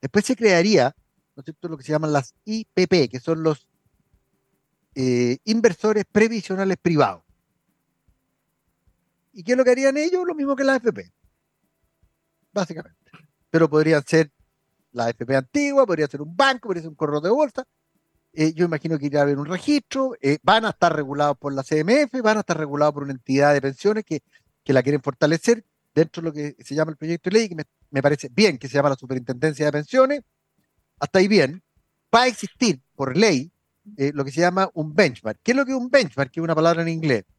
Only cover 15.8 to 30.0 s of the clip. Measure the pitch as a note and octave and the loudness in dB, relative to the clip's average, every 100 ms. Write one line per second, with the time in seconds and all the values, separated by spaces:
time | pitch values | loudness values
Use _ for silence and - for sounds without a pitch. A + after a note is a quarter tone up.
15.8 | B3 E3 D3+ C#3+ D3 F3 C4 C4 A#3 F3 | 2 0 -2 -4 -12 0 0 0 -6 -8
16.8 | D#3+ D3+ D3+ D3 E3 B3+ D4 - C4 _ | -8 -6 -4 -2 0 0 0 -4 -14 _
17.8 | _ _ _ _ _ - D#3 D#3+ F3 D#3+ | _ _ _ _ _ -2 -2 0 -2 -2
18.8 | E3 D#3+ C#3+ C#3+ C#3+ C#3 D3 F3+ - D4 | -4 -4 -2 0 2 0 -4 -6 0 -2
19.8 | - C4 C4 - C#3 D3 - G#3+ A3 - | -2 -6 -6 -2 -2 -2 2 2 0 0
20.8 | F3 D#3 C#3 C#3 D3 C#3+ C#3+ C3+ C3+ D#3 | 0 0 -6 -2 -2 -2 -6 -8 -2 -2
21.8 | D#3+ C4 D4 C4 A3 G#3+ G3 E3 D3+ C#3+ | 2 2 2 -2 0 0 -2 -4 -4 0
22.8 | D3+ C#3+ C#3 C3+ - C3+ C#3+ C#3+ C#3 C3+ | 0 0 -8 -10 -2 2 4 4 0 -2
23.8 | G3+ G#3+ - - _ _ _ _ - C3 | -2 -2 -4 -10 _ _ _ _ 0 2
24.8 | B2+ C#3+ - - D3 D#3+ - A#3 _ _ | 2 -2 -4 -2 0 0 0 0 _ _
25.8 | _ - D#3+ - E3 D3 D3 - - C#3 | _ 0 0 -2 -10 -8 -10 -12 -8 -4
26.8 | D#3 D3+ D#3 E3+ - G#3 A3 E3+ D3+ _ | -4 -4 -8 -6 0 0 0 -6 -14 _
27.8 | _ C#3 C#3+ D3 C#3 B2 G#3 C3+ C3+ C#3 | _ 0 0 0 -4 2 2 0 -4 0
28.8 | C#3+ C3+ B2 C3 A#2+ B2 D#3 D3+ D3+ D3 | 0 -2 -6 -8 -6 -4 -4 0 -2 -2
29.8 | D3+ C4 | -2 2